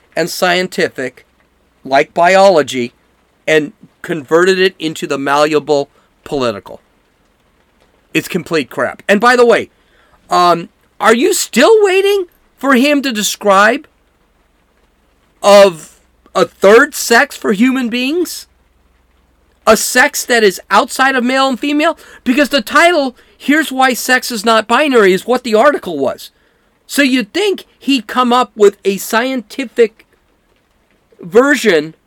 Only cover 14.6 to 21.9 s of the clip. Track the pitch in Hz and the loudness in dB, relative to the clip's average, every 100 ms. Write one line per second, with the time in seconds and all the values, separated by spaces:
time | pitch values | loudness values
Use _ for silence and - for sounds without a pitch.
14.6 | _ _ _ _ _ _ _ _ 202 202 | _ _ _ _ _ _ _ _ 4 6
15.6 | 196 165 - _ _ _ _ 190 170 _ | 6 2 -14 _ _ _ _ -4 -4 _
16.6 | 196 226 294 - - 233 285 - - 196 | 4 4 4 -2 0 0 0 -4 -4 0
17.6 | 254 262 240 240 254 339 320 - - _ | 0 0 -4 -6 -4 -4 -6 -10 -18 _
18.6 | _ _ _ _ _ _ _ _ _ _ | _ _ _ _ _ _ _ _ _ _
19.6 | - 220 - 254 277 - - 240 214 175 | 0 0 0 0 0 -2 -4 0 0 0
20.6 | - 202 254 - 269 269 240 262 269 254 | -2 0 0 0 0 0 -2 0 -2 -2
21.6 | 285 294 320 | -4 -2 -2